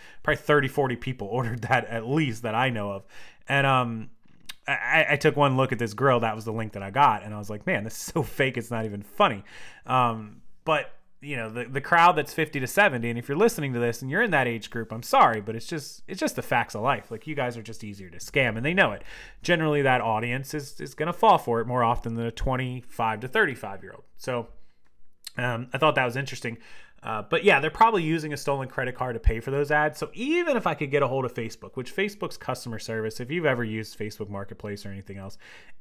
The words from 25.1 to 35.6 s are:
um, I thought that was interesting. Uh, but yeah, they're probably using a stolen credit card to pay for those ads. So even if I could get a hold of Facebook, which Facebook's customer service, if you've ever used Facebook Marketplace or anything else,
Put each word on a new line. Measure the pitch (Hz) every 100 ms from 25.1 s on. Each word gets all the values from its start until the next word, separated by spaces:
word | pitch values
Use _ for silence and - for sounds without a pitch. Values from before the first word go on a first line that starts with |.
| - - -
um, | 123 117 127
I | 135
thought | 156 139
that |
was | 127
interesting. | 123 139 127 120 113 - - - -
Uh, | 113 110
but | 101 170
yeah, | 196 147
they're | 156
probably | - 226 208
using | 156 165 151
a | 143
stolen | - 139 127
credit | - 127
card | - 127
to | 113
pay | - 113
for | 135
those | 139 143
ads. | 151 151 -
So | 147
even | 170 262 339 339 247
if | -
I |
could | 156 143
get | 143
a | 135
hold | 135
of | 123
Facebook, | - 110 - 95
which | - 123
Facebook's | - 202 202 175 -
customer | - 127 120 110
service, | - 110 110 107
if | 120
you've | 170 151
ever | 123
used | 113 110 107 -
Facebook | 107 - 101
Marketplace | 98 101 101 104 101 101
or |
anything | 98 95 98
else, | 98 - - -